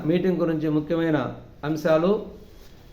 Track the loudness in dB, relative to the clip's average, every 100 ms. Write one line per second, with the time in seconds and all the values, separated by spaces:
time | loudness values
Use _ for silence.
0 | 0 2 2 0 0 0 0 0 0 0
1 | 0 0 -2 -8 -16 -8 -6 -2 2 4
2 | 4 0 -4 -16 -20 -20 -20 -20 -8